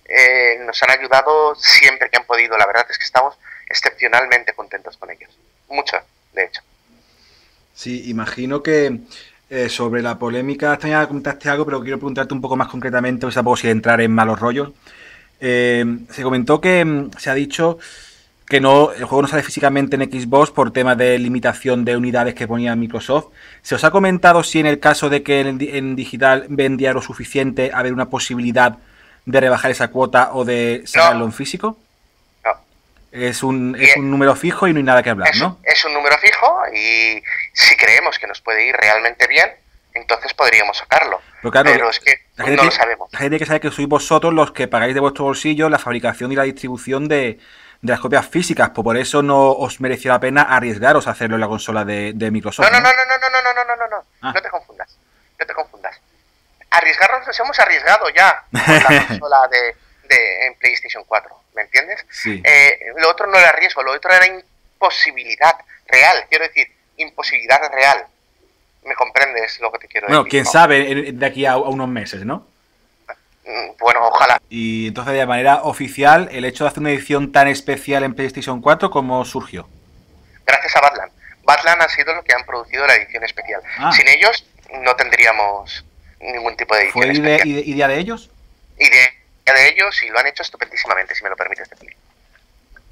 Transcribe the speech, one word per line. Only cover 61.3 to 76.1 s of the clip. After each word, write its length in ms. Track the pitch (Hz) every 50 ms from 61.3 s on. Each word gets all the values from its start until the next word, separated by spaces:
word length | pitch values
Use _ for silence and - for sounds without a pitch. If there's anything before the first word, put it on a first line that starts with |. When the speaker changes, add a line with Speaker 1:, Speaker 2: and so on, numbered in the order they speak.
| - _ _ _ -
Speaker 1:
¿me 80 | 110 107
entiendes? 420 | - - 127 143 175 208 - - _
Speaker 2:
Sí. 320 | - - - 113 104 92 90
Speaker 1:
Eh, 340 | - 147 143 139 143 - - - 117 120 160
lo 120 | 160 165
otro 160 | 165 - 214 196
no 100 | 196 190
era 140 | 175 165 143
riesgo, 280 | 156 175 185 - 143 131
lo 100 | 131 131
otro 180 | 147 - 180 185
era 140 | 185 185 185
imposibilidad 1300 | 185 185 - _ _ _ _ _ _ - 196 180 - - - 151 139 131 120 117 110 - 147 160 160 - - _ - _ _ -
real, 360 | - 127 139 165 180 131 - -
quiero 160 | 160 156 160 151
decir, 240 | - - 127 - _ _ _ _ _ -
imposibilidad 640 | 160 156 - - 147 - - 117 117 113 131 139 - -
real. 340 | - 135 135 139 139 101 90 - _ _ _ _ _ _ _ _ _ _ _ _ _ _ -
¿Me 120 | 135 131
comprendes 640 | - 127 117 - 127 139 135 127 117 110 113 - -
lo 120 | 117 113
que 80 | 113 -
te 80 | - -
quiero 200 | - 107 104 101
Speaker 2:
Bueno, 160 | 147 151 131
Speaker 1:
decir, 80 | -
Speaker 2:
quién 120 | - 139 127
Speaker 1:
no? 60 | -
Speaker 2:
sabe 400 | - 160 170 151 143 139 139 135 139 143 143 135
en, 100 | 127 120
de 60 | 135
aquí 200 | 135 135 135 139
a, 60 | 131 127
a 40 | 131
unos 300 | 135 135 135 135 131 127
meses, 380 | 123 117 104 - - 95 98
¿no? 220 | 113 147 208 - _ _ _ _ _ _ _ _ _ _ _ _ - 117 _ _ _ _ _ _
Speaker 1:
Mm, 320 | - 113 117 110 - 110 -
bueno, 200 | 117 117 120 120 117 117
ojalá. 340 | - - 139 123 123 120 _ -
Speaker 2:
Y 380 | 113 117 113 113 113 110 110 110
entonces, 260 | 104 123 120 135 135
de 120 | 135 131
manera 380 | 123 123 120 127 139 139 147 -
oficial, 680 | 156 131 - 143 123 - 135 139 143